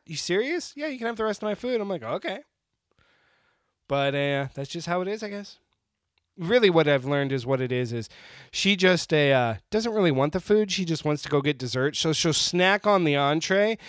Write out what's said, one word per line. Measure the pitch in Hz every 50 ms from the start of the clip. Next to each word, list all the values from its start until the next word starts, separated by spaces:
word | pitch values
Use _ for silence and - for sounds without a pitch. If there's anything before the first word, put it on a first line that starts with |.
| _
You | - 160
serious?" | - - - 175 196 240 277 339 349 - - -
"Yeah, | 285 294 311
you | 269 247
can | 226 233
have | 233 208
the | 220
rest | 220 202 - 214
of | 214
my | 202
food." | - - 247 254 226
I'm | 208 202
like, | 190 156 113
"Okay." | 113 135 233 - - 190 240 294 _ _ _ _ _ _ _ _ _ _ _ _ _ _ _ _ _ _ _ _ _ _ _ _ _ _ _ _ -
But, | 139 139 139 139 139
uh, | 143 143 143 143 139 139 131 -
that's | 139 139 -
just | - 170 156 170
how | 175 180
it | 180 190
is, | 214 220 220
I | 208
guess. | 202 202 196 - - _ _ _ _ _ _ _ _ _ _ _ _ _ _ _ _
Really | - 170 165 233 254 226 196
what | 170 165 156 147
I've | 143 135 123
learned | 139 143 143 139 135
is | 135 131 117
what | 123 135 127
it | 131 120
is, | 127 123 127 113 117
is | 117 110 - - - - - - - - -
she | - - - 190 202
just, | 180 185 185 180 165 - - 165
uh, | 151 147 139 135 127 123 117 110 98 - _
doesn't | - 214 220 233 214
really | 214 190 170
want | 135 131 139 156 156
the | 185
food. | - - 208 214 214 196
She | 185 - 185
just | 165 165 147 -
wants | 151 147 143 -
to | -
go | 143 143
get | 139 151 147 123
dessert. | 135 120 110 127 131 151 147
So | - - 165
she'll | 156 - - 165 147
snack | - - - - 175 180 190 202 202 - 208
on | 202 190 175
the | 151 143
entree | 143 143 139 151 160 - - 190 196 208 220 226 - -